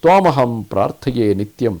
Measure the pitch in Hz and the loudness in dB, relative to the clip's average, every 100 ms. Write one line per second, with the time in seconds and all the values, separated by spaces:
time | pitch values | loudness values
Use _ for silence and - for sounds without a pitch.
0 | 160 190 180 139 123 117 101 98 117 - | 4 4 2 2 -2 -2 -6 -4 -4 -4
1 | - 120 107 98 104 _ 120 87 | -6 -2 0 0 -4 _ -4 -4